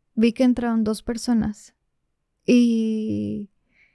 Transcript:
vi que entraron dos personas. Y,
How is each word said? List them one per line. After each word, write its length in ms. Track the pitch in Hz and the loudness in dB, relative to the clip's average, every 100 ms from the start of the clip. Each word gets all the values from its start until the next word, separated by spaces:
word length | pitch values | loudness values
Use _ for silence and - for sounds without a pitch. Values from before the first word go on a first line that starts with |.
| _ - | _ 0
vi 180 | 233 | 0
que 120 | 226 254 | 4 2
entraron 380 | 247 233 226 | 2 0 -2
dos 200 | 214 214 | -2 -4
personas. 720 | - 233 - 233 208 208 - _ _ _ _ _ _ _ | -6 -8 -2 0 -2 -6 -16 _ _ _ _ _ _ _
Y, 1080 | - 247 240 226 220 220 214 208 208 214 208 _ _ _ _ | 2 4 4 2 -2 -4 -4 -4 -6 -8 -10 _ _ _ _